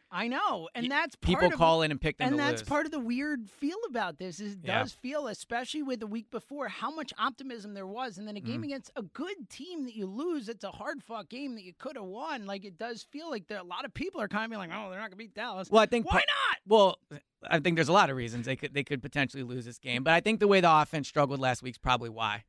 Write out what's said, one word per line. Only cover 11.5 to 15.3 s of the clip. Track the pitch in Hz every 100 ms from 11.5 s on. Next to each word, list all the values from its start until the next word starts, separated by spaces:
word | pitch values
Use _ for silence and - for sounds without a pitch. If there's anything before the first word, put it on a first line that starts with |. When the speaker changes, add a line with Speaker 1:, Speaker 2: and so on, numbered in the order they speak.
Speaker 1:
that | 226
you | 180 170
could | 262 262
have |
won. | 185 202 311 269
Like, | 196 202 196
it | 175
does | 247 233 -
feel | 285 330
like | 240 165
there, | 208
a |
lot | 175 180 262
of |
people | - 359 349
are | 202
kinda | 202 226
being | 220
like, | 175
"Oh, | 185 202
they're | 185
not | 220
gonna | 185
beat | 226